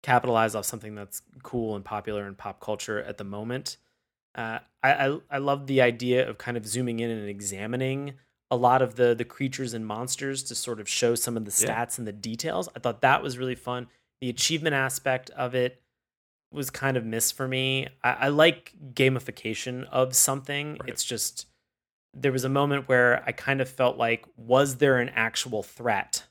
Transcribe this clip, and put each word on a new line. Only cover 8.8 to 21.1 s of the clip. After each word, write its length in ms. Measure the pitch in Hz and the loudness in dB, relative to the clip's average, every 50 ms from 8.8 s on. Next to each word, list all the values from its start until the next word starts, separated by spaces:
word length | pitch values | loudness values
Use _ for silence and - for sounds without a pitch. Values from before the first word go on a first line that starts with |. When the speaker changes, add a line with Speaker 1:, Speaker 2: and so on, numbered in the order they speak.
Speaker 1:
of 140 | 131 123 - | 4 2 4
the, 180 | - 123 120 117 | 4 4 4 4
the 100 | 113 120 | 2 0
creatures 480 | - - - 139 131 131 - 135 120 117 | -8 -6 -6 -6 -4 -4 -6 -8 -6 -6
and 120 | 113 110 | -8 -6
monsters 580 | 107 104 110 127 127 - - 139 135 135 131 131 | -6 -6 -6 -6 -6 -6 -6 -6 -6 -6 -6 -8
to 120 | - 117 | -8 -8
sort 240 | - - 127 117 107 | -8 -6 -6 -8 -8
of 100 | 104 - | -6 -6
show 260 | - - 123 117 120 | -2 2 4 4 4
some 220 | 117 - 123 117 | 2 0 -2 -4
of 80 | 113 110 | -4 -6
the 200 | 101 - - 113 | -2 0 0 0
Speaker 2:
Yeah. 200 | 107 110 113 120 | 0 0 -2 -4
Speaker 1:
stats 120 | - - | -4 -6
and 100 | - 117 | -8 -8
the 40 | 107 | -8
details. 580 | 101 104 101 113 113 113 - 160 - 175 180 - _ | -8 -10 -8 -10 -8 -6 -6 -4 -2 -2 -4 -4 _
I 40 | 120 | -4
thought 220 | - 123 110 107 | -2 -2 0 4
that 200 | - 131 139 - - | 6 6 6 4 2
was 140 | 139 123 | -4 -6
really 180 | 123 127 127 127 | -4 -4 -6 -6
fun. 320 | - - 127 123 123 120 - _ _ _ _ _ _ | -6 -6 -6 -6 -6 -8 -12 _ _ _ _ _ _
The 100 | 127 123 | -6 -6
achievement 440 | 117 131 - - 165 156 156 160 147 | -2 0 0 0 0 0 0 0 2
aspect 540 | 135 135 131 131 - _ 135 127 123 127 - | 2 0 0 -2 -2 _ 0 -2 -2 -4 -10
of 240 | - 143 127 123 123 | -6 -6 -6 -2 0
it 260 | 127 123 123 127 _ _ _ _ _ _ _ _ _ _ _ _ _ _ _ | 0 0 0 -2 _ _ _ _ _ _ _ _ _ _ _ _ _ _ _
was 180 | - 147 135 127 | -8 -8 -8 -6
kind 280 | - - 135 135 131 | -6 -2 -2 0 0
of 80 | 127 113 | 0 -2
missed 280 | 113 110 117 113 - - | -2 -2 0 0 -2 -2
for 100 | - 135 | -2 -4
me. 400 | 131 131 131 131 131 131 135 131 - _ _ - | -2 -2 -2 0 0 0 -2 -4 -6 _ _ 0
I, 80 | 123 | 0
I 160 | 123 - 135 | 0 2 0
like 460 | 143 147 147 156 170 156 - _ - _ - 147 135 123 | 2 6 8 6 6 6 2 _ -20 _ -18 -18 -12 0
gamification 920 | - 131 131 131 127 - - - - - 113 110 - - 127 123 127 131 | 4 4 4 4 2 -4 -8 -14 -8 -6 -6 -6 -6 -6 -8 -8 -8 -10
of 280 | - - 131 131 131 127 | -2 2 2 2 4 4
something. 580 | - - - 135 139 135 - 143 143 147 151 151 - | 2 2 2 2 -4 -4 -6 -6 -6 -6 -6 -8 -10
Speaker 2:
Right. 80 | - - | -10 -10
Speaker 1:
It's 160 | - - - | -6 -6 -6
just, 400 | - | -4